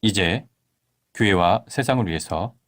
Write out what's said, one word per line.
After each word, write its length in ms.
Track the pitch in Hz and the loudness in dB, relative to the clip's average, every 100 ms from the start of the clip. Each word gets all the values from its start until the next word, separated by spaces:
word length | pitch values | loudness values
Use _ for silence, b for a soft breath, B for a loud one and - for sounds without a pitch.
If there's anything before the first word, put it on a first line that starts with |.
이제 460 | 110 98 87 110 - _ _ _ _ _ _ | 0 0 0 -2 -6 _ _ _ _ _ _
교회와 520 | - 107 92 87 110 - | -2 2 4 4 2 -2
세상을 400 | - 131 131 98 | -6 -2 0 0
위해서 480 | 80 - 80 110 _ | -4 -6 -6 -6 _